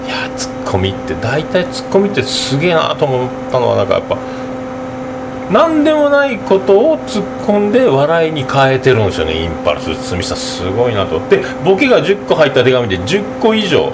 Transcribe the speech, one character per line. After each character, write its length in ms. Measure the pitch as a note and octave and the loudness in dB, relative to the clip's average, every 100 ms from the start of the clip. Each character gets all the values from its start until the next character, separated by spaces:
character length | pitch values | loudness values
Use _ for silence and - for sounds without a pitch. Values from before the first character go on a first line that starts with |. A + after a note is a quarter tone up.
い 40 | C4 | -8
や、 200 | - - - | -8 -8 -8
ツ 120 | - | -8
ッ 220 | - - | -8 -4
コ 60 | G2 | -2
ミ 120 | F#2 | -2
っ 40 | |
て、 200 | - - | -4 -8
大 280 | D#2 A2+ C#3+ | -6 -4 -4
体 200 | D#3+ F#3 F3 | -2 -2 -2
ツ 160 | - | -8
ッ 80 | - | 0
コ 80 | F#3+ | 0
ミ 120 | G3+ | 2
っ 20 | |
て 100 | - | -2
す 360 | A#2 - - C3+ | -2 -4 -2 0
げ 100 | F3 | 2
え 60 | |
な 200 | D#3+ D3+ | 2 0
と 120 | C#3+ D3 | 0 0
思 200 | B2+ B2+ | 0 -2
っ 20 | - - | -6 -4
た 80 | B2+ | 0
の 100 | A#2 | 2
は、 80 | G#2 | 0
な 80 | |
ん 20 | G2 | 2
か 80 | |
や 60 | F#2 | 0
っ 20 | |
ぱ、 140 | - G#2 - - - - B3+ C4 B3+ C4 C4 - - - - | 0 -6 -6 -8 -8 -8 -8 -10 -10 -8 -8 -10 -10 -10 0
な 180 | G3+ D#4+ | 2 4
ん 160 | D#4 | 4
で 80 | D4+ | 4
も 160 | D4+ D4 | 4 4
な 180 | C#4+ C#4 | 4 2
い 120 | A3 | -2
こ 200 | - G3 | 0 0
と 200 | - G3 | 4 4
を 200 | D4 D#4 - | 4 0 -2
突 160 | G#3 | -6
っ 20 | - - - | -4 -4 0
込 220 | G#3 G#3 | 0 2
ん 40 | |
で 140 | A#3+ B3 | 4 4
笑 420 | C3+ D3 E3 D#3+ | 2 2 2 2
い 40 | |
に 120 | D#3 | -2
変 300 | C3 C#3 C3+ | -2 2 2
え 40 | C3 | 4
て 120 | C3+ | 4
る 120 | A#2 | 4
ん 40 | G2 | 2
で 60 | |
す 80 | D#2+ | 0
よ 60 | D#2+ | -2
ね、 180 | D#2+ | -2
イ 20 | E2 | -4
ン 40 | D#2+ | -2
パ 80 | E2+ | -2
ル 80 | D2 | -2
ス 140 | E2+ | -4
堤 280 | D#2 - F2+ | -6 -6 -4
下。 140 | - - | -4 -4
す 280 | - - F#2 | -6 -6 -4
ご 180 | G#2 B2 | 0 0
い 40 | |
な 120 | G#2+ F#2 | 0 -2
と。 140 | D#2+ - | -2 2
で、 140 | - - - | 2 2 -2
ボ 120 | D3+ F#3+ | 2 4
ケ 120 | C4+ | 4
が 140 | G3+ | 4
十 140 | D3+ G3+ | 4 -2
個 180 | - | 0
入 140 | E3 D3 | 2 4
っ 40 | |
た 100 | C3 | 4
手 80 | B2 | 4
紙 160 | B2+ A#2+ | 2 0
で 100 | B2 | -2
十 180 | F2+ G3+ G3+ - | 0 -2 -2 -2
個 140 | A3+ | 0
以 120 | A3 G3+ | 0 2
上 240 | C#3 D2+ | 0 0